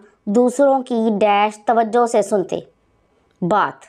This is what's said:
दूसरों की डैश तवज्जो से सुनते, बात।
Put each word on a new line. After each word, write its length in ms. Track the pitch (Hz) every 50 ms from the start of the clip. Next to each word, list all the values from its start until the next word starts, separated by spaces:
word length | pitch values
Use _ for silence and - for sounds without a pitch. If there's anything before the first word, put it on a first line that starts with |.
| - _ _ _ - 214
दूसरों 500 | 202 247 247 247 247 277 285 277 269 262 254
की 280 | 254 247 226 226 226 214
डैश 460 | 196 214 208 202 202 208 214 214 - - -
तवज्जो 380 | 233 226 233 220 202 240 240
से 160 | 233 247 214 202
सुनते, 440 | - 226 196 170 175 175 170 - - _ _ _ _ _ _ _ _ _ _ _ _ _ - 185
बात। 380 | 165 214 202 170 139 - - -